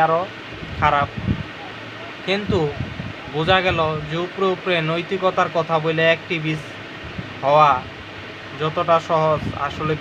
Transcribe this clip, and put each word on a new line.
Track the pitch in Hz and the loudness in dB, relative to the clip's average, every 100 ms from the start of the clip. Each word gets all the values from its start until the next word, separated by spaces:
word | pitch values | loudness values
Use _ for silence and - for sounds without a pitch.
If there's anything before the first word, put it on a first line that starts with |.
আরও | 160 165 196 - - - - - | 6 4 0 -8 -12 -12 -10 2
খারাপ। | 151 147 143 - - - - - - - - - - - - | 4 4 0 -2 -2 -2 -4 -12 -14 -14 -14 -14 -14 -10 -2
কিন্তু | 202 202 202 151 139 - - - - - | -2 2 0 0 -2 -8 -8 -10 -10 -8
বোঝা | 143 160 190 180 | -2 4 4 4
গেল | 170 156 156 151 | 2 0 0 -4
যে | 160 | -4
উপরে | 180 196 190 | -4 0 0
উপরে | 180 185 175 156 | 0 0 0 2
নৈতিকতার | 165 165 190 185 180 175 | -2 -2 0 0 2 0
কথা | 165 160 165 | 0 0 0
বলে | 160 160 165 | 2 4 4
অ্যাক্টিভিস্ট | 165 - 170 156 156 - - - - - - - - | 4 0 -4 -2 -4 -6 -14 -14 -14 -12 -10 -10 -2
হওয়া | 135 147 147 127 135 - - - - - - 139 | 4 8 8 6 0 -14 -14 -14 -14 -14 -14 -4
যতটা | 156 156 165 165 160 | -4 0 4 4 4
সহজ, | 165 156 151 - - 143 | 2 4 2 -2 -4 -4
আসলে | - 156 151 | -4 -2 0